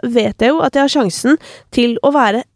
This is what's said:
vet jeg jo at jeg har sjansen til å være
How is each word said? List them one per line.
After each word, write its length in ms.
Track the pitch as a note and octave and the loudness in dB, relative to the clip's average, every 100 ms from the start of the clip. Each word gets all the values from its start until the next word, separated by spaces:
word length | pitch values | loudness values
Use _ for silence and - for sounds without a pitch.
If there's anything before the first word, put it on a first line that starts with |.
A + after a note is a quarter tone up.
| A#3+ | -2
vet 320 | A#3 G#3+ - | -2 -2 0
jeg 160 | A#3 | 0
jo 80 | D#4+ | 0
at 160 | C4+ C#4 | 0 0
jeg 80 | C#4 | 0
har 80 | |
sjansen 480 | D4 G3 - A#3+ D#4+ - - _ | 0 -2 -2 0 0 -2 -20 _
til 240 | B3+ A#3+ A3+ C#4 | -2 0 0 0
å 80 | |
være 320 | C#4+ A3 A3+ - | 2 2 -2 -4